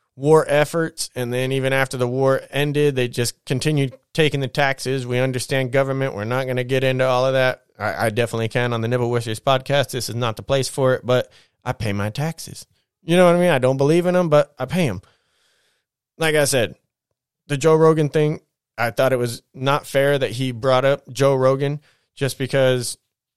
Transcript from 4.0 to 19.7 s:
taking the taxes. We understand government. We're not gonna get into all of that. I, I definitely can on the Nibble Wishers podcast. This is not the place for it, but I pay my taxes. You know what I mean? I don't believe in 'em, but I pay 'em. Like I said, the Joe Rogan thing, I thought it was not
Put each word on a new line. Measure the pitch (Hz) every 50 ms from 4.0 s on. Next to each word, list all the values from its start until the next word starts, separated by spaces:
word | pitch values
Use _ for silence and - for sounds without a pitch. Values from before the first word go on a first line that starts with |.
| _ _
taking | - 165 156 139 151 139
the | 135 123
taxes. | - 147 143 135 135 - - 127 135 135 123
We | 123 123 123
understand | 131 135 127 120 - - 139 131 131 123
government. | 127 135 135 135 135 135 135 - -
We're | 101 107
not | 113 123 135 131 127
gonna | 123 127 123
get | 123 135 131
into | 135 131 127 127 131
all | 131 127 127 131
of | 135 131
that. | 131 127 127 - _ _ _ _ -
I, | 104 104 73 90 104
I | 113
definitely | 104 120 117 - 117 113 113 107
can | - 123 123 120
on | 120 117
the | 113 117
Nibble | 123 123 120 120
Wishers | 120 117 113 117 110 -
podcast. | - 135 135 127 131 - 139 143 127 -
This | 143 123 - -
is | 110
not | 117 123 117 107
the | -
place | 98 - 139 135 127 -
for | - 143 131 127 127
it, | - -
but | 117 127 120 - _ _ - _ _ _ _ -
I | 123
pay | 127 - - 104
my | 101 101 101 107
taxes. | - 139 151 165 - - - - - - - _ _ _ _ _ _ _
You | - 156 170
know | 185 180
what | 170 170
I | 175
mean? | 180 175
I | 147 127
don't | 123 127 135
believe | 135 139 147 165 175 170
in | 180 175
'em, | 180 175 160
but | 147 147 - _ _ -
I | 131
pay | 123 165 185 170 143
'em. | 135 - _ _ _ _ _ _ _ _ _ _ _ _ _ _ _ _ _ _ _ _ _ _ _ -
Like | 160 156 151
I | 151 143
said, | 127 139 123 110 78 - _ _ _ _ _ _ _ _ _ _ _ _ _ _
the | - 147
Joe | 131 151 160 160
Rogan | 156 160 160 160 156 151 139
thing, | - 156 151 151 156 - _ _ _ _ _ _ - -
I | 117 117
thought | - - 131 127
it | 131 120
was | 120 117 120 - _ _
not | _ 131 127 139